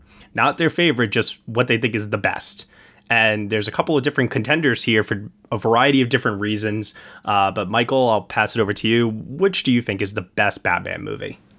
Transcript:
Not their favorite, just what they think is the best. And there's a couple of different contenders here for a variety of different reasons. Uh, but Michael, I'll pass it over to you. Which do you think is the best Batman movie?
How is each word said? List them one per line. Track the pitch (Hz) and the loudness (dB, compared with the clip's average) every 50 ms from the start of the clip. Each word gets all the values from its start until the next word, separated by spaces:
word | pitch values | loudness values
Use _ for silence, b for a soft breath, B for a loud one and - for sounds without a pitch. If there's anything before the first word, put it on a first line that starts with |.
| b b b b b b - | b b b b b b -2
Not | 110 120 143 - - | 0 0 2 2 2
their | 165 151 | 0 0
favorite, | - - 175 165 123 123 117 104 | 2 2 2 2 2 2 0 0
just | - 117 107 - - - - | 2 0 0 0 -2 -6 -12
what | - 110 120 123 123 | -4 0 0 2 2
they | 117 117 | 2 0
think | 123 113 113 | 0 -2 -2
is | 107 107 104 | -2 -4 -4
the | 110 104 | -6 -2
best. | 95 92 - - - - - - - b b b b b b b b - | -2 -4 -4 -2 -6 -6 -6 -8 -12 b b b b b b b b 0
And | 117 113 110 110 107 107 104 101 | 2 4 4 4 2 0 -2 -2
there's | 113 107 104 107 | -2 -2 -2 -2
a | |
couple | - - - 175 156 | -2 -4 -2 0 0
of | 135 | 0
different | 123 143 - - 123 117 | 0 0 0 0 0 0
contenders | - 120 107 131 151 165 156 131 113 - - | 0 -2 0 0 0 2 2 0 0 2 0
here | 120 110 107 104 | 2 2 2 2
for | - 113 98 104 - _ _ _ - | 0 -4 -6 -6 -14 _ _ _ -6
a | 120 104 | -6 -2
variety | - 113 117 120 135 143 139 135 | 0 2 4 4 4 4 4 2
of | 123 117 | 2 2
different | 131 120 - 117 104 98 | 0 0 0 -2 -4 -2
reasons. | 104 104 107 104 110 107 104 110 104 - B B B B B B B | -4 -4 -4 -2 -2 -4 -4 -4 -4 -6 B B B B B B B
Uh, | 104 104 101 98 98 | 0 2 2 2 2
but | 92 107 95 90 | 0 -2 -4 0
Michael, | 110 120 123 - 135 131 127 117 | 0 0 0 2 2 2 4 4
I'll | 110 101 | 2 2
pass | 90 - - 113 107 - - | 0 -2 0 0 0 0 2
it | 117 | 0
over | 104 101 | 0 0
to | 107 - - 110 | -2 -2 0 2
you. | 113 117 117 113 | 2 2 2 0
Which | 110 110 - - 131 156 190 196 185 - - | -2 -6 -10 -12 -2 0 0 0 0 0 0
do | 139 | 2
you | 123 120 | 2 2
think | 120 - 98 95 | 0 -2 -4 -4
is | 104 95 107 | -4 -4 -4
the | 104 | -8
best | 90 - - 110 104 98 - - - | -8 -6 -2 0 0 0 0 -2 -2
Batman | 98 87 90 95 95 90 87 98 | -2 -2 -2 -2 -6 -8 -8 -8
movie? | 101 104 - 107 98 - _ _ _ _ | -10 -8 -8 -10 -12 -12 _ _ _ _